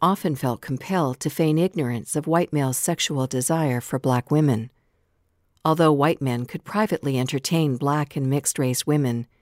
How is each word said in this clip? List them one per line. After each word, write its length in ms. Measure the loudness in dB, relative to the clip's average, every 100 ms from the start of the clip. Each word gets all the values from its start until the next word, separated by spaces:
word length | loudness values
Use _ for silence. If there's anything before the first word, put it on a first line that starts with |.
often 340 | 0 0 -2 -2
felt 260 | -2 -4
compelled 580 | -6 -8 -2 0 0 -2
to 100 | -4
feign 280 | 0 2 2
ignorance 580 | 2 0 -2 -4 -4 -4
of 120 | 0
white 260 | 0 2
males' 240 | 0 0 -2
sexual 500 | -2 -2 -2 -2 -2
desire 540 | -2 0 0 0 -2
for 180 | -2 -4
black 320 | 0 0 2
women. 400 | 2 4 2 -4 _ _ _ _ _ _ _ _ _ 0
Although 260 | 4 4
white 300 | 6 2 2
men 240 | -2 -2 -4
could 180 | -10
privately 560 | -6 -2 0 -2 -2 -2
entertain 560 | 0 -2 0 2 2 0
black 400 | 0 0 -2 -2
and 140 | 0
mixed-race 580 | 0 -2 -2 -2 0 0
women, 400 | 2 2 -2 -6 _